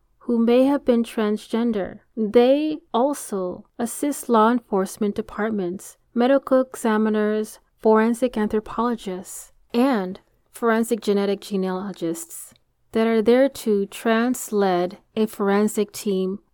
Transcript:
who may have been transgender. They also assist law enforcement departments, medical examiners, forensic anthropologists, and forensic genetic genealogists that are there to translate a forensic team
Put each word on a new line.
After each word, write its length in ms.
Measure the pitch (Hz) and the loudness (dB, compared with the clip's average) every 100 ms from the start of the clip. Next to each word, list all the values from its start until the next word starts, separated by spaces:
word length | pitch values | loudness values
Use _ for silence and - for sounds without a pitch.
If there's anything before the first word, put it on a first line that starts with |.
| _ _ | _ _
who 200 | - 233 | -4 0
may 260 | 233 247 | 4 4
have 200 | 269 285 | 4 2
been 180 | - 233 | 2 0
transgender. 1000 | 226 - 208 214 - 226 240 214 - - _ 226 | 0 -2 -2 -2 -4 -2 -2 -2 -6 -10 _ -6
They 600 | 208 240 247 285 311 302 - | 2 4 6 4 0 -6 -4
also 720 | 226 277 - - 196 180 180 - - | 0 0 -2 -6 -6 -6 -8 -14 -8
assist 500 | 233 - 285 - - | -8 -4 -4 -4 0
law 240 | 226 220 | 4 4
enforcement 640 | 247 - 190 190 - 208 214 | 2 -2 -2 -2 -2 -4 -4
departments, 800 | - - 220 208 175 196 - - _ | -8 -6 -4 -4 -4 -8 -12 -20 _
medical 460 | 233 247 277 - 262 | 0 2 2 2 0
examiners, 1000 | 262 - 226 214 214 214 214 214 214 - _ _ | 0 -2 0 2 2 0 0 -2 -6 -12 _ _
forensic 580 | 220 220 226 233 254 226 | 4 4 4 2 -2 0
anthropologists, 1120 | 214 214 - - 240 226 190 185 - - - _ _ | 0 -2 -4 -4 -4 -4 -8 -10 -12 -16 -18 _ _
and 460 | 240 269 226 185 190 _ _ _ | 0 2 0 -2 -8 _ _ _
forensic 480 | - 233 226 226 220 | -4 0 2 0 -2
genetic 400 | - 202 202 196 | 0 0 0 -2
genealogists 1120 | - 196 185 185 202 180 165 165 - - - _ _ _ _ | -4 -4 -2 -4 -8 -6 -6 -6 -10 -16 -18 _ _ _ _
that 140 | 220 226 | -2 0
are 160 | 226 | 2
there 260 | 214 247 269 | 4 4 4
to 380 | - 226 202 196 | 0 -2 0 -2
translate 1080 | - 233 226 240 247 - 208 196 175 180 - _ | -4 0 0 0 -2 -4 0 2 2 -2 -6 _
a 100 | 220 | -4
forensic 680 | 214 - 196 202 214 220 208 | -4 0 0 2 2 0 -4
team 480 | - 214 190 185 202 _ | -4 -4 -2 -2 -6 _